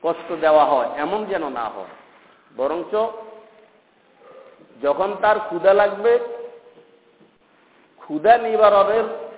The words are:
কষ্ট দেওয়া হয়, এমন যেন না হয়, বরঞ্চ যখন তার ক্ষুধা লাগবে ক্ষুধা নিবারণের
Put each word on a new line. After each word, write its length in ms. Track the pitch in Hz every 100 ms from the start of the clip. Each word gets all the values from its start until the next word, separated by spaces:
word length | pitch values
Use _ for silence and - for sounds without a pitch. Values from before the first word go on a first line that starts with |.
কষ্ট 300 | 160 165 - 170
দেওয়া 240 | 156 151
হয়, 240 | 143 139 120 -
এমন 280 | 151 202
যেন 240 | 214 190 151
না 160 | 123
হয়, 280 | 113 101 90 - - _ _ _ _ 110
বরঞ্চ 380 | 135 165 170 214 226 - - - - _ _ _ _ _ _ _ - - - _ - -
যখন 340 | 135 147 196 202
তার 180 | 208 214
ক্ষুধা 360 | - 170 196
লাগবে 440 | 202 208 196 220 240 - - - - - - _ _ _ _ _ _ _ _ _ _ _ _
ক্ষুধা 420 | - 151 156 240
নিবারণের 680 | 226 220 214 202 202 220 220 - -